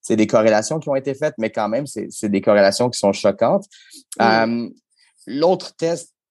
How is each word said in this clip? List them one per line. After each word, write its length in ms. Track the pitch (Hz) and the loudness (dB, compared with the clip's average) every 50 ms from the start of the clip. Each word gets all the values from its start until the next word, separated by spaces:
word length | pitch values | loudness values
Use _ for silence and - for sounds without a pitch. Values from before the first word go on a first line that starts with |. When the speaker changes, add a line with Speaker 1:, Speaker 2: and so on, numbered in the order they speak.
Speaker 1:
c'est 160 | - - 117 | -4 -2 0
des 100 | 110 107 | 0 2
corrélations 500 | 104 - 113 110 113 107 107 107 - 156 | 2 4 4 4 4 2 2 0 -2 -6
qui 120 | 160 - 151 | -6 -4 -4
ont 60 | 139 | -4
été 200 | 135 131 143 131 | -4 -4 -6 -6
faites, 200 | - 151 151 147 | -4 -4 -4 -4
mais 140 | - 110 110 | -4 -6 -4
quand 180 | - - 107 104 | -4 -4 -4 -4
même, 180 | 110 127 147 | -4 -4 -6
c'est, 200 | 135 - 107 101 - | -6 -8 -10 -10 -10
c'est 180 | - - - 104 | -10 -8 -4 -2
des 120 | 101 101 | -2 0
corrélations 480 | 95 117 104 104 98 98 98 - 120 123 | 2 4 4 6 4 4 2 2 -2 -2
qui 100 | - - | -2 0
sont 140 | - 101 98 | 0 0 0
choquantes. 520 | - - 104 98 - - 127 175 196 196 _ - - - - - - _ _ - - | 2 0 0 0 2 0 0 0 -2 -4 _ -20 -20 -20 -20 -20 -20 _ _ -2 0
Speaker 2:
Oui. 60 | 113 | 2
Speaker 1:
Euh, 440 | 113 110 113 113 113 117 117 117 98 - _ _ _ _ _ _ _ _ _ - | 4 4 2 2 0 -2 -4 -6 -10 -14 _ _ _ _ _ _ _ _ _ -14
l'autre 480 | - 117 143 160 180 185 180 - - _ | -10 -4 0 2 2 0 0 -4 -16 _
test 320 | - 165 165 170 165 - _ _ _ _ _ | -6 -4 -4 -4 -6 -8 _ _ _ _ _